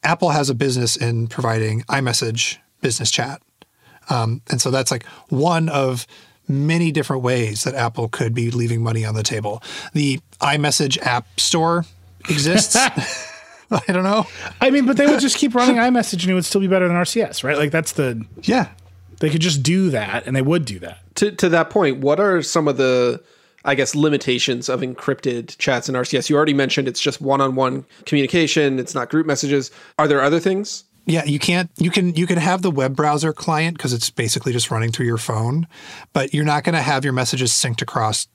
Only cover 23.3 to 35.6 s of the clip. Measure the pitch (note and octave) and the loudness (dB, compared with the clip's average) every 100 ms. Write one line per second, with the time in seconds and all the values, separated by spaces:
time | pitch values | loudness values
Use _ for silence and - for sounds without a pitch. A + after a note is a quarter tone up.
23.3 | _ _ _ - C#3 C3 D3+ D#3 C#3+ - | _ _ _ -2 0 0 2 2 2 0
24.3 | B2 - B2 B2+ B2+ C3 B2 - C3 C3+ | 0 0 -2 -2 -4 -4 -6 -4 -2 -2
25.3 | A#2+ A#2 - - B2 - B2+ B2 C3+ - | -4 -8 -4 -2 -2 -2 -4 -2 -2 2
26.3 | C#3+ D#3 C#3+ C3+ - C3 - D3 C3+ C#3 | 2 2 2 2 0 -2 -2 -4 -4 -2
27.3 | C#3 C3+ C3 C3 C3+ C3+ - - C#3+ C3+ | 2 2 2 0 -2 -10 -18 -2 0 2
28.3 | F3 D#3 - C#3+ C3 B2 C#3+ A#2+ D#3 D#3+ | 2 2 2 2 0 -4 -6 -2 0 0
29.3 | C#3 C#3+ C#3+ B2+ - - - D3+ C#3 C#3+ | -2 0 -2 -2 -14 -10 0 2 4 4
30.3 | D#3+ F3+ F#3+ G#3 - _ _ - E3 D3 | 2 2 -2 -4 -12 _ _ -2 0 0
31.3 | D3 - F3 F3+ - F3 G3+ F3+ D#3+ F3 | 0 2 0 -2 -2 0 2 0 0 0
32.3 | E3+ D#3+ F#3 F3+ C#3+ C3 C3+ D3+ D3 D#3 | 0 0 0 0 0 0 2 0 2 0
33.3 | D3+ - D#3 E3 E3 B2+ A#2+ - - A#2 | -2 -2 0 0 -4 -4 -2 -4 -4 -2
34.3 | - C3+ A#2+ - A2 A#2 A2+ A#2+ A#2 - | -2 -2 -2 -2 -2 -2 -2 -2 -2 -2
35.3 | A2 A2+ D3 | -2 0 -2